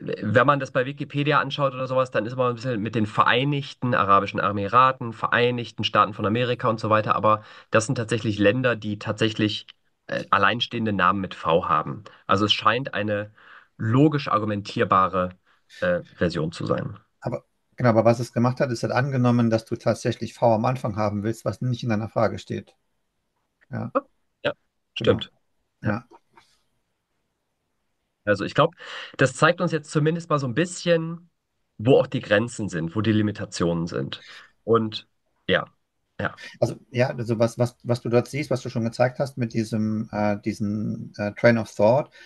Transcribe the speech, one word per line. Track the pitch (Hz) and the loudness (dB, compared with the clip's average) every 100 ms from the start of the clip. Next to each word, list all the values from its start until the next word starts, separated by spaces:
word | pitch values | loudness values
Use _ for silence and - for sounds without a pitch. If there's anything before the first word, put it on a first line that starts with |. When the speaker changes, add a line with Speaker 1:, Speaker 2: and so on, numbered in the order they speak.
| - - | -10 -6
Speaker 1:
wenn | 107 113 131 | 0 4 4
man | 143 | 2
das | 135 | -2
bei | 131 123 | -4 -4
Wikipedia | 143 139 143 147 143 | -6 -6 -2 0 0
anschaut | 135 139 135 | 0 -2 -4
oder | 127 127 | -4 -4
sowas, | 131 127 | -2 0
dann | 120 107 | -2 -4
ist | 127 | -2
man | 123 | -2
ein | 117 | -2
bisschen | 127 117 | -4 -4
mit | 113 117 | -2 -2
den | 107 | -2
Vereinigten | - - 117 143 143 139 - 123 | 0 2 2 0 -2 -6 -6 -2
Arabischen | 123 98 98 98 101 | 0 4 4 2 -2
Emiraten, | 98 104 98 120 131 131 117 | -2 -2 0 4 4 2 -8
Vereinigten | 110 - 113 120 123 117 - | -6 -2 2 2 0 -6 -6
Staaten | 110 107 95 | 0 2 2
von | 107 101 | 0 0
Amerika | 113 120 123 120 | 0 0 0 -2
und | 107 | -2
so | 107 | 2
weiter, | 107 113 | 2 2
aber | - 107 107 - - - | 2 2 2 -2 -20 0
das | 110 107 | 0 0
sind | |
tatsächlich | - 110 117 117 101 | -4 -2 -2 -2 4
Länder, | 101 123 127 | 4 4 0
die | 110 110 101 | -2 -6 -8
tatsächlich, | 110 104 113 110 107 104 - - _ _ - | -6 -2 -2 2 -2 -2 -12 -20 _ _ -8
äh, | - - | -6 0
alleinstehende | 98 98 117 - 117 110 | 2 2 0 -4 -4 -2
Namen | 98 90 98 | 2 2 0
mit | 92 | -4
V | - 87 85 92 | -6 0 0 2
haben. | 78 78 65 - - - | 0 -2 -8 -14 -12 -2
Also | 98 | 0
es | 104 | 2
scheint | - 107 120 135 | 0 0 0 -4
eine | - 104 104 107 _ - - _ - | -4 -4 -4 -6 _ -20 -20 _ -6
logisch | 110 127 156 147 - | 2 4 4 4 -2
argumentierbare, | 107 107 101 101 120 101 95 92 92 90 - _ _ _ - | -2 -2 -4 -4 -2 2 4 4 0 -4 -6 _ _ _ -4
äh, | 92 87 80 - | -2 -2 -4 -2
Version | 87 82 78 | -2 -2 -4
zu | - - | -6 -4
sein. | - - 104 _ _ | -2 -4 -10 _ _
Speaker 2:
Aber, | 117 135 _ _ _ - | -8 -8 _ _ _ 0
genau, | 123 | 2
aber | 113 | 6
was | 110 117 | 4 2
es | 117 | -2
gemacht | 120 123 127 | 0 0 0
hat, | 143 | -2
ist, | 117 | -2
hat | 113 | -2
angenommen, | 113 139 135 123 120 117 | 0 0 2 2 4 4
dass | 113 | 2
du | - 117 | -2 -4
tatsächlich | 123 107 127 - 117 | -2 -2 -2 -4 -8
V | - 120 | 0 2
am | 110 | 4
Anfang | 123 131 123 101 | 0 -2 -4 -2
haben | 104 101 | -2 -2
willst, | 104 113 | -4 -4
was | - 101 | -6 -4
nicht | 127 120 | -4 -2
in | 123 | -2
deiner | 104 110 | -2 -2
Frage | 123 104 101 | 0 0 -2
steht. | - 101 - _ _ _ _ _ _ _ _ _ - | -8 -10 -10 _ _ _ _ _ _ _ _ _ -12
Ja. | 113 117 262 - _ _ _ | -10 -6 -6 -6 _ _ _
Speaker 1:
Ja, | - - _ _ _ - | -6 -6 _ _ _ -4
Speaker 2:
Genau. | 139 113 | 0 0
Speaker 1:
stimmt. | - _ _ _ _ - | -2 _ _ _ _ -8
Speaker 2:
Ja. | - 104 - - _ _ _ _ _ _ _ _ _ _ _ _ _ _ _ _ _ _ _ _ | -4 -4 -8 -20 _ _ _ _ _ _ _ _ _ _ _ _ _ _ _ _ _ _ _ _
Speaker 1:
Also | - - | 0 0
ich | 196 | 0
glaub, | - 165 - - - - - | 2 2 0 -16 -16 -10 0
das | 135 | 0
zeigt | - 156 175 | 2 2 2
uns | 175 | -2
jetzt | 156 - | -4 -2
zumindest | 160 151 170 170 | 0 2 0 -2
mal | 147 | -2
so | 135 | 0
ein | |
bisschen, | 117 175 - 175 170 165 170 - _ _ _ _ - | -2 -2 -2 0 0 0 -10 -16 _ _ _ _ -2
wo | 107 - | 4 4
auch | 127 | 4
die | 123 | -4
Grenzen | - 104 117 - 98 | 2 2 2 -6 -6
sind, | 82 82 | -4 -4
wo | 110 | -2
die | 104 | 2
Limitationen | 107 104 101 101 - 87 85 85 | 2 2 -4 -8 -2 0 0 -2
sind. | - 67 - - - - _ | -4 -6 -10 -18 -20 -20 _
Und | - 113 110 110 - _ _ _ - | 2 2 2 -6 -16 _ _ _ -2
ja, | 87 - _ _ _ _ - | -2 -2 _ _ _ _ -8
ja. | 101 - - - | -8 -8 -12 -4
Speaker 2:
Also, | 113 - _ | -4 -4 _
ja, | 123 131 | -2 0
also | 139 113 110 | -2 -2 0
was, | 117 - | 0 0
was, | 120 - | -4 -4
was | 120 117 | -4 -2
du | 123 | 2
dort | 120 - | 2 2
siehst, | 139 - | -6 -4
was | 127 | -4
du | 127 | -4
schon | 127 | -4
gezeigt | 117 - 127 131 | -4 0 0 0
hast | 135 - | -6 -4
mit | 117 | -4
diesem, | 117 110 110 107 107 117 | -2 -2 -2 -2 -2 -4
äh, | 104 104 104 | -2 0 0
diesen, | 110 98 104 107 113 - 117 - | -4 -4 -4 -2 -4 -6 -10 -6
äh, | 104 | -6
Train | 104 120 117 | 4 4 4
of | 104 | 0
Thought, | - 104 135 - - | 2 4 4 0 -12